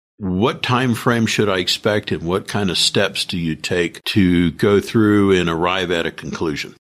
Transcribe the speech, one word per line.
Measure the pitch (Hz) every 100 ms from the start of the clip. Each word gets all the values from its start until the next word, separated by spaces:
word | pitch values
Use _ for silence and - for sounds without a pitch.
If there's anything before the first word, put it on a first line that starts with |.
| _ -
What | 98 90 123 175
time | - 123 131 113
frame | 131 117 110
should | - 104
I | 92
expect | 87 - 110 104 -
and | 90
what | 80 95 -
kind | 110 95
of | 80
steps | - - 95 -
do | - 92
you | 82 78
take | - 90 85 - -
to | 110 92 87 87
go | 76 110 101
through | - 117 104 104 98
and | 92 85
arrive | 82 87 95 87
at | 87 82
a |
conclusion? | - 78 71 85 71 - -